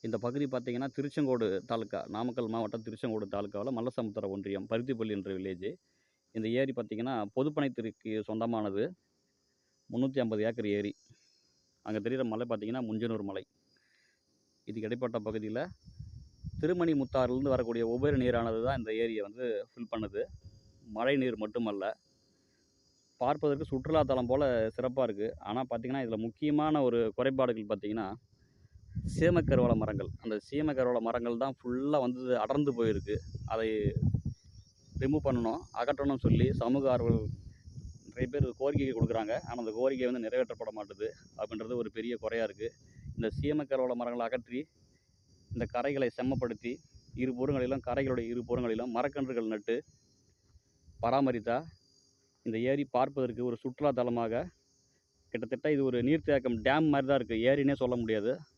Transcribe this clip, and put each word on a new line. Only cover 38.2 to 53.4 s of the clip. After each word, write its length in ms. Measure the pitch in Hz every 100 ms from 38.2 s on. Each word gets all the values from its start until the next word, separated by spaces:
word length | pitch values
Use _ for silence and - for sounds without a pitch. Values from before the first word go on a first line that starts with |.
| 123
பேர் 160 | 143 131 113
கோரிக்கை 320 | 135 147 135 113
கொடுக்குறாங்க. 360 | 113 113 107 127 -
ஆனா 100 | 120
அந்த 100 | 113 110
கோரிக்கை 300 | 131 135 123
வந்து 140 | 127 113
நிறைவேற்றப்பட 460 | 127 123 117 110 107
மாட்டுது 300 | 101 98 107 - - -
அப்படின்றது 380 | 107 110 110 123
ஒரு 160 | 110
பெரிய 240 | 110 113 117
குறையா 260 | 110 117
இருக்கு. 260 | 110 101 113 - - - - -
இந்த 140 | 113 -
சீமக்கருவேல 560 | 143 151 139 135 127 120
மரங்களை 240 | 120 120 117
அகற்றி, 340 | 127 117 123 160 _ _ _ _ _ _ _ _
இந்த 140 | - 117
கரைகளை 440 | 120 131 139 127 -
செம்மப்படுத்தி, 560 | 127 131 123 107 117 127 - - - 120
இரு 160 | 131 123
புறங்களிலும், 440 | 135 139 127 135 127
கரைகளுடைய 400 | 123 135 123 113
இரு 100 | 120 117
புறங்களிலும் 440 | 120 120 110 123 113
மரக்கன்றுகள் 540 | 139 143 131 117 110 107
நட்டு 220 | 104 117 - _ _ _ _ _ _ - _ _ - -
பராமரித்தா, 560 | 117 131 135 120 110 123 165 - _ _ _ _ _ _ 117
இந்த 120 | 110
ஏரி 280 | 120 139 135 123
பார்ப்பதற்கு 460 | 135 139 127 113